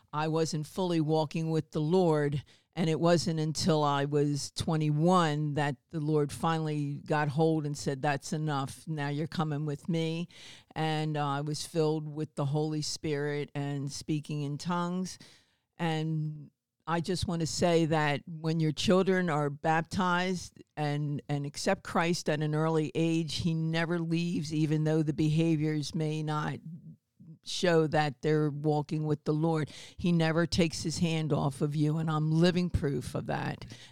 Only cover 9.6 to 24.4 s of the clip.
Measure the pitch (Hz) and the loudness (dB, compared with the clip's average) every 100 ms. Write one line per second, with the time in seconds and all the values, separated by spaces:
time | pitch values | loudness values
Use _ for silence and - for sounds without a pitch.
9.6 | 151 143 - 165 160 165 175 - - - | -4 -6 -2 -2 -2 -4 -8 -12 -20 -20
10.6 | _ - 160 156 156 147 147 139 147 151 | _ -4 -2 -2 -2 -2 -2 -2 -4 -6
11.6 | - 170 156 160 151 147 151 - 143 151 | -4 0 2 0 -4 -6 -8 -4 -2 0
12.6 | 156 156 147 - 165 143 147 147 143 147 | 0 -2 -4 -6 -4 -2 -2 -4 -4 -6
13.6 | 143 143 143 - - 156 147 151 143 147 | -4 -4 -6 -8 -4 -4 -4 -6 -4 -6
14.6 | 170 175 175 180 185 - - - _ _ | -4 -2 -2 -2 -6 -8 -20 -20 _ _
15.6 | _ - 170 156 160 156 156 151 143 _ | _ -6 -2 -2 -2 -2 -4 -8 -16 _
16.6 | _ _ - 170 170 180 - 170 160 - | _ _ -4 -2 -2 -2 -2 -2 -2 0
17.6 | 180 170 165 156 151 143 - 160 160 160 | 4 4 4 2 2 0 -4 -6 -2 2
18.6 | 156 151 - 180 190 185 180 151 143 143 | 0 2 4 4 4 2 2 0 -2 -2
19.6 | 165 160 165 175 180 175 185 180 - - | 0 0 0 0 2 2 0 -2 -6 -18
20.6 | - - 151 147 147 143 - 147 143 - | -14 -4 -2 -2 -2 -4 -4 -4 -4 -4
21.6 | - 190 - 208 170 175 - 151 151 151 | -2 -2 0 0 2 0 0 0 0 2
22.6 | 160 160 151 - 165 165 160 - 175 160 | 2 2 0 0 2 2 0 -2 -2 0
23.6 | 160 165 165 175 165 165 170 180 | 0 0 0 0 0 0 0 -2